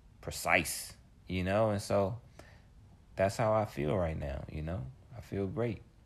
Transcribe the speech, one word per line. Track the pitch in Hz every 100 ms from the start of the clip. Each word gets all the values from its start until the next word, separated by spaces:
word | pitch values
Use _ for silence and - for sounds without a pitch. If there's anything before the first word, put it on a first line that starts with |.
| - -
precise, | - - 85 90 82 - - - - - -
you | 90
know? | 90 101 110
And | 104
so | - 101 98 117 - - - - - - - - - -
that's | 95 -
how | 110
I | 110 104
feel | - 73 101
right | 85 76
now, | 69 69 -
you | 78
know? | 78 85 65 - - 113
I |
feel | - 98 98
great. | 85 120 92 - -